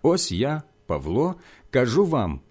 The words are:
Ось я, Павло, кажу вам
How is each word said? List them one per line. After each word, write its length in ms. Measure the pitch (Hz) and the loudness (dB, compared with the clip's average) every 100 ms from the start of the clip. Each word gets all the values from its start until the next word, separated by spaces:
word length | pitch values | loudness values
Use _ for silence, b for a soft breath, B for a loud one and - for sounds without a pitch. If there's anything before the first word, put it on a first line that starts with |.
Ось 300 | 156 175 - | 2 2 0
я, 300 | 90 131 151 - _ - | -2 -2 -4 -8 _ -6
Павло, 480 | 78 69 113 170 180 B B B | -4 -2 -2 -2 -4 B B B
кажу 360 | 135 123 131 196 | 0 2 2 2
вам 340 | 156 92 69 _ | 2 -2 -6 _